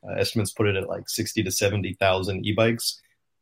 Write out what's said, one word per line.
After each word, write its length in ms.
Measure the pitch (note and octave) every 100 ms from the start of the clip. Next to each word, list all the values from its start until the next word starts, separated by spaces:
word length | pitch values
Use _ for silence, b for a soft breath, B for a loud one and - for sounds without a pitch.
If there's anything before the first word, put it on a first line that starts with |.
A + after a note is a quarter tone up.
| G2
uh, 60 |
estimates 400 | F#2 G2 A2+ G2
put 160 | - G#2
it 80 | F#2+
at, 120 | F#2
like, 200 | F2+ -
sixty 340 | - G#2+ -
to 80 | F#2
seventy 440 | - G2+ G#2 F#2
thousand 520 | F2+ G2 F#2+ F#2+ F#2+ G#2
e-bikes, 540 | G2+ A2+ A#2 - b b b _ _